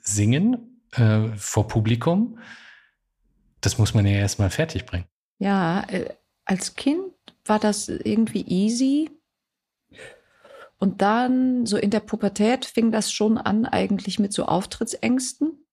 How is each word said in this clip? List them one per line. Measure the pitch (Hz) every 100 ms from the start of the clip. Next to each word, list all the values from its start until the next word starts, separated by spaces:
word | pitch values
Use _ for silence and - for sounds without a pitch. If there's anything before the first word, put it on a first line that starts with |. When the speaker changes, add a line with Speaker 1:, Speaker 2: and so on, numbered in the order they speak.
Speaker 1:
singen, | - 104 104 135 214 247 - _ _
äh, | - 110 107 110 107
vor | - - 104
Publikum.“ | 113 107 120 160 180 240 - - - - - _ _ _ _ _ _ _ _
Das | - -
muss | 107
man | 110 101
ja |
erstmal | 101 101 - 98
fertig | - 160 - -
bringen. | 90 - _ _ _
Speaker 2:
Ja, | 196 196 165 185 -
äh, | 185 - - _ _ -
als | 190 - -
Kind | 269 320 381 _ - _ -
war | 214
das | 214 202 -
irgendwie | - 214 214 220 196 -
easy. | 180 208 240 269 285 311 - _ _ _ _ _ _ _ - - - _ _ - - - _
Und | 196 190
dann | 196 226 247 254 254 247 226
so | 208
in | 202
der | 214
Pubertät | 208 214 202 202 214 254 -
fing | - 226
das | 220 208
schon | - 214 220
an | - 208 226
eigentlich | 180 190 202 196 185
mit | 196
so | 202 -
Auftrittsängsten. | 170 202 - - - 226 254 254 - 302 330 _